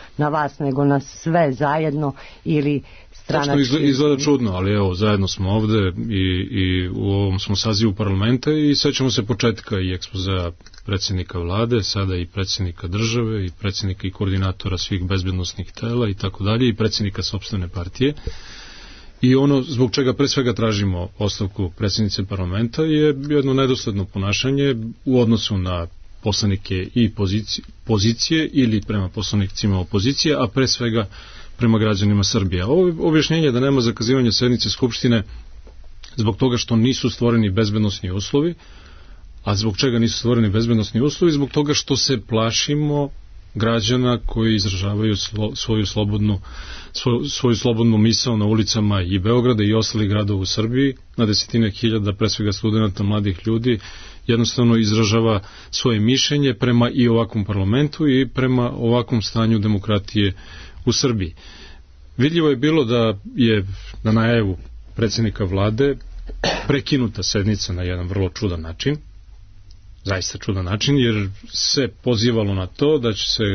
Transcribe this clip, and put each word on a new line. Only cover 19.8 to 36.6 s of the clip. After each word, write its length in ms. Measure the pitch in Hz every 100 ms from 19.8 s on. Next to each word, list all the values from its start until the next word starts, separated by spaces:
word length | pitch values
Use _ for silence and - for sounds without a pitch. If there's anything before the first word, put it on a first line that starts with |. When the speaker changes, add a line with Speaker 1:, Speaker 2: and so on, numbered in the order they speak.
| 127
Speaker 2:
čega 240 | 117 131
pre 140 | 120 139
svega 240 | - 123
tražimo 540 | 110 113 104 101 90 87 -
ostavku 520 | 104 - 98 - 90
predsjednice 540 | - 107 - 107 -
parlamenta 580 | 98 98 90 95 117 135
je 240 | 160 151 151 135 143
jedno 260 | 147 135
nedosledno 500 | 135 135 131 - 101
ponašanje 720 | 92 104 98 101 131 139 139 123 110 113
u 160 | - 127
odnosu 380 | 117 113 - 101
na 280 | 92 87 85 - - -
poslanike 640 | 110 98 107 95 - 95 92
i 160 | 120 110
pozici-, 500 | - 98 104 107 - - -
pozicije 640 | - 110 104 117 - 160 156
ili 340 | 147 123 107
prema 260 | - 107 92
poslanicima 720 | - 104 104 95 - 107 95
opozicije, 560 | 87 101 107 139 160 143
a 120 | 123
pre 200 | 135 127
svega 380 | - 120 113 101 - - - - -
prema 220 | 117 113
građanima 460 | 107 101 101 104
Srbije. 400 | 95 113 95 87
Ovo 280 | 92 160 185 160
objašnjenje 500 | 170 156 143 160 151
da 100 | 120
nema 200 | 135 139
zakazivanja 520 | 117 113 113 135 123
sednice 380 | 101 123 120 -
Skupštine 520 | - 127 - 127 117 98 - - - - - - - - -
zbog 200 | 110 101
toga 200 | 135
što 200 | 120